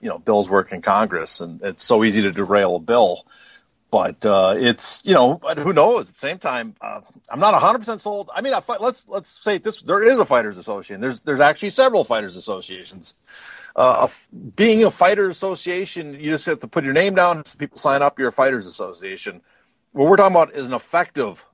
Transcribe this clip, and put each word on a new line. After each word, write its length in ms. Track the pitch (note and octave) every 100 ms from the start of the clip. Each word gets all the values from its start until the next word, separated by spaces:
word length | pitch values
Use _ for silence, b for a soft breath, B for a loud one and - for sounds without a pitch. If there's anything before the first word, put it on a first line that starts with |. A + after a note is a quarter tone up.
you 80 | A#2
know, 100 | E2+
bills 300 | E2 G#2 F#2
work 240 | G2 F#2
in 80 | F2+
Congress, 600 | G#2 G2+ G#2+ E2+ D#2+ -
and 180 | E2+ E2
it's 240 | G2 -
so 200 | - A2+
easy 180 | A2+ G#2
to 80 | G2
derail 460 | F2+ F#2+ G2+ G2 F2
a 40 |
bill. 460 | D#2+ A#2+ G2+ F2 - b b b b _ -
But, 320 | G#2+ F#2 -
uh, 300 | A2 G2+ F#2 G2
it's, 460 | B2 A#2 - -
you 100 | -
know, 240 | F3+ B2+ E3
but 200 | - D3
who 140 | D#3
knows? 380 | D#3+ F3 B3 G3+
At 40 |
the 60 | -
same 180 | C#3 F3+
time, 380 | D3 B2+ A2+ -
uh, 200 | G#2 G#2 _ _ -
I'm 120 | B2
not 140 | G3+
a 40 | F#3+
hundred 220 | E3 A#3+
percent 200 | G#3+ G#3+
sold. 300 | G#3 G#3 G3
I 80 | F3+
mean, 120 | C4
a 80 | A3+
fi-, 160 | - A3
let's, 240 | A3+ A#3+ -
let's 340 | G3 F3 -
say 160 | - G3
this: 240 | G#3+ -
there 220 | D3 G3
is 160 | A3 C4
a 40 |
Fighters 340 | G3 B2+ A2 F#2
Association. 420 | F2 G2+ F#2 G2
There's, 220 | B2+ B2+
there's 180 | - C3+
actually 300 | C#3+ D3+ G3+
several 340 | - C4 G#3+
Fighters 320 | C#3+ A2+ G2+ F2
Associations. 800 | F#2+ F#2+ - F#2 F2 F#2+ E2 - _ B B B B
Uh, 220 | - B2+ A2+
a 20 |
f-, 240 | - - _ - C3
being 300 | - A3 A3
a 80 | G#3+
Fighters 420 | - F3+ G3+ G3
Association, 800 | E3 F#3+ F3+ F3 F3+ F#3+ F3+ D3+
you 160 | C#3 D3+
just 160 | D#3 F3
have 140 | D3+
to 80 | A#2
put 160 | F3
your 80 | C#3
name 240 | C#3+ G3 F#3
down. 280 | F3 E3
Some 140 | D3+ -
people 200 | C#3+ -
sign 220 | D3 C#3
up, 160 | C#3+ -
you're 120 | B2
a 40 |
Fighters 340 | - C3+ B2+ F#2
Association. 720 | - F#2+ F2 F#2+ F#2+ - F2 _ _ _ _ _
What 180 | C#3 D3
we're 100 | G3
talking 180 | F#3+ F3
about 180 | D#3+
is 140 | C#3+ B2+
an 60 |
effective 680 | B2+ - E3+ F3 C#3+ A2+ F2 _